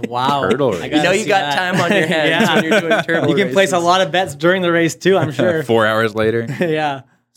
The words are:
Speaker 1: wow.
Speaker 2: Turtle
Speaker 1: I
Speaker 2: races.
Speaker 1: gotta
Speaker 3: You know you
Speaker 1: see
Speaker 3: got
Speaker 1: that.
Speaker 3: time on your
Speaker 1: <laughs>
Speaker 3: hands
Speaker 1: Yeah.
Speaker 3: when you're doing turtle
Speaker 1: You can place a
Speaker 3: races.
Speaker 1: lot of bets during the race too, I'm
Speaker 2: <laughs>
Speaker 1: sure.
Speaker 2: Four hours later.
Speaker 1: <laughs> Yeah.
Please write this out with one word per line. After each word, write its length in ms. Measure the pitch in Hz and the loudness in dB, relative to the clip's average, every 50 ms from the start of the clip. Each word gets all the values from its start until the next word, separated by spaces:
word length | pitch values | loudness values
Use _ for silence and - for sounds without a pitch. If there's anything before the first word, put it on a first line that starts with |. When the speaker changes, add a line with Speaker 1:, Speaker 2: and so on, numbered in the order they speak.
| 117 113 | -10 -6
Speaker 1:
wow. 320 | 120 123 127 139 143 139 131 - | -4 -2 0 0 0 0 0 0
Speaker 2:
Turtle 180 | - 131 143 127 | 0 0 0 0
Speaker 1:
I 40 | |
Speaker 2:
races. 100 | 98 85 80 - | 0 -2 -4 -2
Speaker 1:
gotta 80 | 151 151 | -2 0
Speaker 3:
You 60 | 151 | 2
know 80 | 175 | 2
you 120 | 190 208 214 | 0 0 0
Speaker 1:
see 60 | - | 0
Speaker 3:
got 100 | 202 196 | 0 0
Speaker 1:
that. 160 | - 143 143 | 0 0 -2
Speaker 3:
time 240 | 190 185 180 185 185 | -2 -2 -2 0 0
on 80 | 180 170 208 196 | 0 2 2 0
your 80 | 156 160 | 0 0
Speaker 1:
<laughs> 80 | 170 | 0
Speaker 3:
hands 140 | 160 151 156 | 0 0 0
Speaker 1:
Yeah. 260 | 160 165 226 170 160 | 2 2 2 2 2
Speaker 3:
when 80 | 185 160 | 0 0
you're 160 | 160 220 208 | 2 0 0
doing 200 | 170 165 220 190 160 | 2 0 0 0 0
turtle 260 | - 165 170 - - | -2 -2 -2 0 0
Speaker 1:
You 60 | - - 196 | 0 0 0
can 80 | 175 131 | 0 2
place 180 | 196 196 190 | 0 0 2
a 40 | 185 | 2
Speaker 3:
races. 100 | 175 170 | 0 2
Speaker 1:
lot 160 | 170 180 190 | 2 2 2
of 100 | 190 165 | 2 0
bets 240 | 151 180 190 160 143 | 0 -2 -2 -2 -4
during 260 | 143 151 175 185 190 | -2 0 2 2 2
the 120 | 180 170 170 | 0 0 0
race 200 | 170 165 160 - | 2 0 0 -2
too, 240 | - - 175 190 185 | -2 0 2 2 2
I'm 140 | 160 160 | 2 -2
Speaker 2:
<laughs> 100 | 139 127 | -2 -2
Speaker 1:
sure. 220 | 123 180 165 160 143 | 0 0 0 -2 -2
Speaker 2:
Four 240 | 123 113 113 107 107 | 0 2 2 4 2
hours 260 | 110 110 113 110 101 | 2 2 0 0 0
later. 300 | 110 110 110 110 117 117 117 139 | 0 0 0 0 -2 -4 -6 -6
Speaker 1:
<laughs> 60 | - | -4
Yeah. 440 | 185 170 156 156 151 147 139 135 - _ _ _ _ _ - | -2 -2 -2 -2 -2 -4 -6 -8 -12 _ _ _ _ _ -6